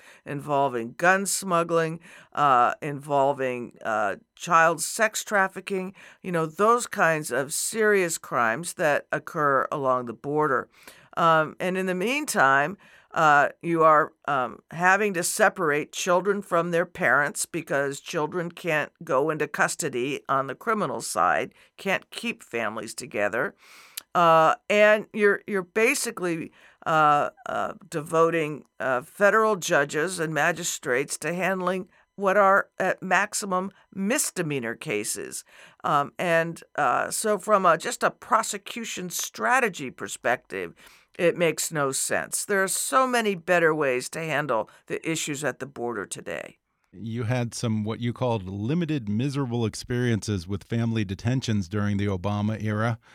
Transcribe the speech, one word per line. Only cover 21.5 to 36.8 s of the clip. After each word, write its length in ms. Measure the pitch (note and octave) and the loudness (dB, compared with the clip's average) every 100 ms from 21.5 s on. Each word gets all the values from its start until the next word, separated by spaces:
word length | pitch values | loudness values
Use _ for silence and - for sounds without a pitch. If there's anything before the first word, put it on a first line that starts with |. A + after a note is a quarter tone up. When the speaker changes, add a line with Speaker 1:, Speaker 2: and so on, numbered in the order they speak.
| - _ - | -10 _ -10
Speaker 1:
can't 340 | G3 F#3 - | -4 -4 -6
keep 320 | - A#3 A3+ | -10 -8 -8
families 520 | - A#2 G#2+ A2 A2 | -8 -6 -4 -6 -10
together. 600 | - B2 A2 G2+ A2 G3 - - - - - - | -12 -10 -2 -2 0 -4 -8 -20 -20 -20 -20 -6
Uh, 400 | - E3+ D#3+ D#3 - - | 2 6 6 6 2 0
and 340 | G#3 G#3+ G#3+ - | 4 6 4 0
you're, 300 | A3 G#3 G3 - | 0 2 2 -2
you're 140 | G3 | -4
basically, 920 | F3+ G#3+ A3+ D4 A#3 - F3+ E3 - - - _ - | -2 0 2 2 -4 -4 -4 -4 -6 -14 -20 _ 0
uh, 420 | D#3+ D3+ D3 C3 - | 4 4 4 0 -6
uh, 300 | - A2+ G2 - - | -6 -4 -4 -8 -10
devoting, 760 | D#3+ D#3+ E3 E3 E3 D#3 D3+ - _ | -10 -2 2 2 2 -2 -6 -14 _
uh, 220 | B2+ B2+ | -2 -2
federal 540 | D3+ - G3+ G#3+ A3 G3+ | -4 2 4 4 2 0
judges 600 | D3+ D#3+ C#3+ D3 E3+ F3 | 0 0 2 -2 -4 -4
and 140 | D#3+ | -4
magistrates 840 | D3+ D#3+ E3+ E3+ - C#3+ B2 C#3+ - | 0 0 0 -6 -6 -2 -2 -2 -6
to 160 | D#3 | -6
handling 540 | F3 F#3 F#3+ F3+ F#3+ F3+ _ _ - | -2 -2 -2 -2 -4 -6 _ _ -2
what 220 | G3 F#3 | 2 4
are 300 | G3 G3 - - | 6 4 2 -2
at 240 | F#3+ - | -2 -2
maximum 680 | F#3 F#3 G3+ - G3+ F#3 G3 - _ | 2 2 2 -4 -4 -4 -4 -12 _
misdemeanor 800 | F#3+ G3 C#4+ - - D#3+ C#3+ A2+ | -6 -2 0 -2 -4 -4 -2 -4
cases. 720 | A2+ D#3 G#2 G#2+ G2+ C2 C2 - - - _ | -6 -4 -4 -4 -6 -8 -12 -16 -20 -20 _
Um, 280 | - D3 C#3+ - | 0 0 0 -4
and, 440 | F3 E3 E3 D#3+ - | 0 2 2 -6 -10
uh, 340 | - | -2